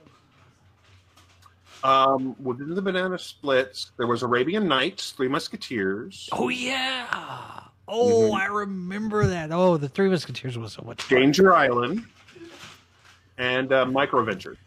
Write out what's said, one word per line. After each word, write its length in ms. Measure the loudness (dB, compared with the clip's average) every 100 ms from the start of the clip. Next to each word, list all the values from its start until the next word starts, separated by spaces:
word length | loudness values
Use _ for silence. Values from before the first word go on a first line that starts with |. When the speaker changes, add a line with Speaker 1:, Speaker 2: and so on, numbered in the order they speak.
| _ _ _ _ _ _ _ _ _ _ _ _ _ _ _ _ _ -4
Speaker 1:
Um, 500 | 2 4 6 2 -2 -6
within 320 | -6 -6 -6
the 80 | -4
Banana 360 | -2 -2 -2 -6
Splits, 760 | -10 -10 0 2 2 -6 -12 -4
there 100 | -2
was 160 | 0
Arabian 440 | 0 0 2 0 2
Nights, 460 | 2 0 -4 -12
Three 160 | -4 -2
Musketeers. 1000 | -2 -4 -12 -8 -4 -2 -4 -8 -16 -8
Speaker 2:
Oh, 160 | -4 -4
yeah! 580 | -4 -6 -4 -4 -6 -6 -10 -10 -14 -16 -18 -20 _ -8
Oh, 380 | 0 2 4 4
Speaker 1:
Mm-hmm. 40 | 2
Speaker 2:
I 100 | -2
remember 800 | -4 -6 -8 -8 -6 -4 0 0
that. 240 | 0 -2
Oh, 240 | 2 4 2
the 120 | 0
Three 200 | 0 2
Musketeers 500 | 2 -2 -10 -8 -8
was 140 | -10
so 100 | -12
much 180 | -14 -12
fun. 180 | 2 6
Speaker 1:
Danger 340 | 6 6 8
Island. 500 | 8 6 2 0 -4 -8 _ -20 -20 -20 -20 -20 -20 _ _ _ _ _ -4
And, 340 | -2 0 2
uh, 140 | 2 2
Micro 340 | 2 2 2
Adventures. 380 | 0 -4 -8 -18